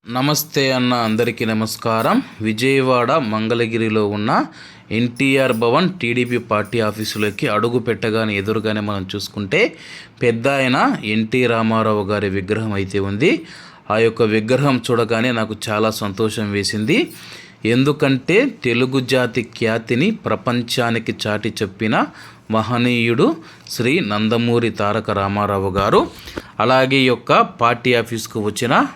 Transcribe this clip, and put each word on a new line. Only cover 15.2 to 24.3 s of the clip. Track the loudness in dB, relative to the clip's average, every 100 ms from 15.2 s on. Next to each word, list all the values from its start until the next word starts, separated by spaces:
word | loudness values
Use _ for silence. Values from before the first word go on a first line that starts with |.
| 0
నాకు | -2 -4 -6 -4
చాలా | 0 0
సంతోషం | 0 -6 -2 -2 -2 -2
వేసింది. | -2 -2 -2 0 0 0 -6 -20 -20 -20 -6
ఎందుకంటే | 0 2 2 2 2 0 2 2 2 -2
తెలుగు | -2 2 2 0
జాతి | 0 0 2 -2
ఖ్యాతిని | -6 -4 -2 -2 0 0 0
ప్రపంచానికి | -2 -4 -2 0 -2 -2 0 0 0 -4 -6 -4
చాటి | -2 -4 -4
చెప్పిన | -6 -2 -2 0 -2 -8 -20 -20 -2
మహనీయుడు | -2 0 0 0 2 2 2 2 0 -10 -20 -14
శ్రీ | -2 0 0
నందమూరి | 0 0 0